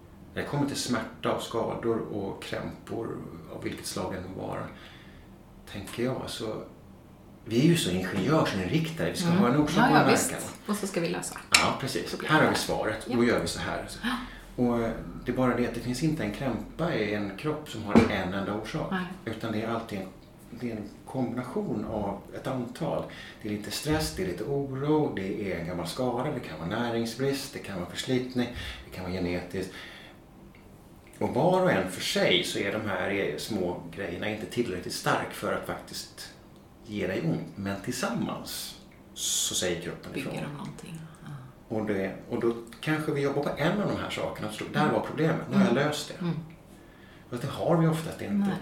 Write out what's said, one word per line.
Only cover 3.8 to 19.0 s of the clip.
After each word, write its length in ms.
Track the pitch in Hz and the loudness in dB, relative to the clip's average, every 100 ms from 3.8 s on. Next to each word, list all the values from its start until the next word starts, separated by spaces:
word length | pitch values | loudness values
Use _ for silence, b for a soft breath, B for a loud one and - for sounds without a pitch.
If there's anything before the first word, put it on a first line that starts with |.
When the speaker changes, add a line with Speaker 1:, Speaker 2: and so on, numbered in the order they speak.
| - | -6
Speaker 1:
slag 260 | - 92 | -4 -4
det 40 | 95 | -4
än 180 | 92 98 | -8 -8
må 100 | 101 | -6
vara, 160 | 92 - B B B B B B - - - - | -6 -8 B B B B B B -20 -20 -20 -12
tänker 320 | 104 95 - | -10 -8 -2
jag, 180 | 123 - - | 0 0 -4
så... 360 | - 110 87 - - - - - - - - - | -4 -4 -6 -8 -16 -20 -20 -20 -20 -20 -16 0
Vi 140 | 113 | 6
är 40 | 156 | 8
ju 120 | 165 | 6
så 120 | 92 | 4
ingenjörsinriktade, 1200 | 90 - 101 92 156 - 101 90 165 - - - | 0 0 0 4 4 4 2 2 2 2 0 -2
vi 60 | - | 2
ska 100 | 175 | 4
Speaker 2:
Mm. 120 | 175 | 6
Speaker 1:
ha 80 | 233 | 8
en 80 | 143 | 6
orsak 200 | 151 - | 6 6
Speaker 2:
Ja, 40 | |
Speaker 1:
och 40 | 233 | 8
en 60 | |
Speaker 2:
ja, 60 | 285 | 8
Speaker 1:
verkan. 140 | - | 8
Speaker 2:
visst. 420 | - - - - - - | 6 4 -2 -6 -8 -2
Och 80 | 202 | -2
så 120 | 196 | 0
ska 140 | - | 0
vi 80 | 170 | 0
lösa 280 | 180 - - - | -2 -4 -8 2
Speaker 1:
Ja, 260 | - - - | 4 4 2
precis. 320 | 131 - - | -2 -2 -2
Speaker 2:
problemet. 200 | - - | -4 4
Speaker 1:
Här 120 | 156 | 6
har 60 | 123 | 6
vi 80 | - | 4
svaret, 500 | - - 107 110 - | 2 0 0 -2 0
då 120 | 123 | 4
Speaker 2:
Ja. 40 | 120 | 6
Speaker 1:
gör 120 | 113 | 6
vi 60 | 82 | 2
så 120 | - | -2
här. 280 | 85 90 - - | -2 -4 -6 -4
Speaker 2:
Ja. 60 | 233 247 B B B - | -2 -2 B B B 0
Speaker 1:
Och, 180 | 123 117 | 2 4
eh, 100 | 113 113 - - - | 0 -2 -6 -6 -2
det 60 | |
är 40 | 127 | 2
bara 200 | 127 117 | 4 4
det 120 | 120 | 2
att 60 | |
det 60 | - | 0
finns 240 | 120 123 | -2 0
inte 200 | 160 - | 2 2
en 80 | 104 | -2
krämpa 600 | - 135 107 - - 113 | -2 -2 -2 -4 -2 0
i 200 | 117 104 | 2 2
en 240 | 104 101 92 | 0 -2 -2
kropp 320 | 151 151 - | -2 -2 -6
som 140 | 110 | -8
har 100 | 101 104 110 | 6 8 8
en 220 | 101 90 | 4 0
enda 200 | 98 98 | -2 -2
orsak. 340 | 107 110 156 156 | -2 -4 -4 -2
Speaker 2:
Nej. 140 | 185 | -2